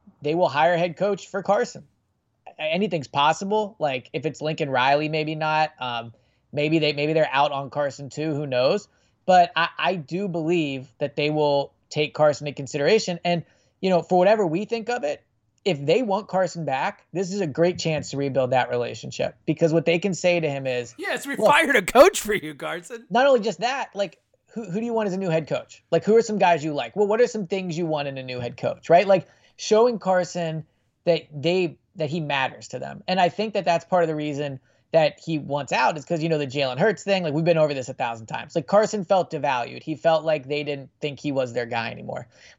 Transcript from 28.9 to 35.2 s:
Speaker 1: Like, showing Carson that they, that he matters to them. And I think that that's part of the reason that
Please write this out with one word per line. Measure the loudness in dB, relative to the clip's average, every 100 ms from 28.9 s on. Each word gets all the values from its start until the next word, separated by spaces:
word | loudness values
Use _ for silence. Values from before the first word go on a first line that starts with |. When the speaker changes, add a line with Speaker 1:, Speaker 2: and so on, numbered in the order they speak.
| 4 6
Speaker 1:
Like, | 2 0 _ _ -14
showing | 2 4 4 2
Carson | 0 0 0 -4 -6 -6 -10 _ _ _
that | 0 0 0
they, | -4 0 2 0 -4 _ -6
that | -4
he | -4
matters | -2 -2 -2 -6 -14
to | -12
them. | -12 -10 -4
And | 2
I | 2
think | 0 -4
that | -2 0
that's | 0
part | 0 0
of | 2
the | 0
reason | -4 -4 -6 -8 _ _ _
that | 2 2 0